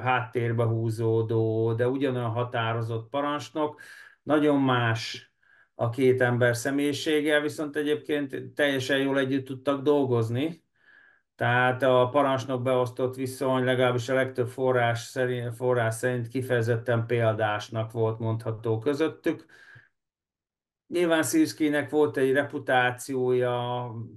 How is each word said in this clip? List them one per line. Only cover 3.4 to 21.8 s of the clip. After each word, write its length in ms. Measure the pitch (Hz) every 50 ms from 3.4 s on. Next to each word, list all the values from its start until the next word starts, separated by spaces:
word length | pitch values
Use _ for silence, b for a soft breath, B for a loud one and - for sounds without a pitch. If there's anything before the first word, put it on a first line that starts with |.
| - - - 156 151 151 - B B B B B B B B B
Nagyon 380 | B - 147 151 147 147 143 139
más 640 | 135 131 123 123 117 113 113 113 - - - - - _ _ b b b b b b b b -
a 80 | 123 117
két 300 | 117 139 131 127 127 127
ember 340 | 127 123 123 117 123 120 117
személyisége, 840 | 117 - 139 139 143 143 147 131 - - 165 151 151 143 156 151 147
viszont 360 | 147 147 - - 156 147 147
egyébként 760 | 151 147 147 147 147 - - 151 147 143 135 139 131 131 123 -
teljesen 440 | - 147 143 135 131 123 - 143 135
jól 200 | 139 135 135 139
együtt 280 | 135 131 139 135 131
tudtak 360 | - 131 123 - 139 139 135
dolgozni. 800 | 131 147 147 143 135 120 120 117 113 110 117 127 147 165 170 - _ _ b b b b b b b b b b b b _
Tehát 480 | - 117 120 120 123 127 127 123 120
a 260 | 139 131 127 127 123 120
parancsnok 540 | 127 147 139 135 135 127 117 - 131 123
beosztott 520 | 120 131 127 127 123 117 - - 131 127 127
viszony, 500 | 135 135 123 131 - 143 131 131 127 127
legalábbis 440 | 127 127 120 127 123 123 123 117 135
a 60 | 131
legtöbb 340 | 131 131 127 - 127 120 113
forrás 520 | - 135 131 127 127 123 120 117 117 113
szerint, 540 | - - - 135 127 123 123 123 117 120 113
forrás 400 | 117 127 123 123 120 113 113 113
szerint 340 | - 131 127 123 123 117 113
kifejezetten 800 | - 135 120 - 127 120 110 117 120 113 113 123 117 117 113
példásnak 840 | 113 123 117 113 110 107 104 110 104 104 104 - - 113 110 110 110
volt 260 | - 117 113 110 113 117
mondható 600 | 117 113 110 110 - 113 113 - - 113 110 110
közöttük. 680 | - 143 143 135 160 151 - - - 170 151 - - _ B B B B B B B B B B _ _ _ _ _ _ _ _ _ _ _ _ _ _ _ _ _
Nyilván 360 | - 165 170 175 165 160 160
Szirszkijnek 680 | 147 - 165 160 156 147 - - 156 147 147 147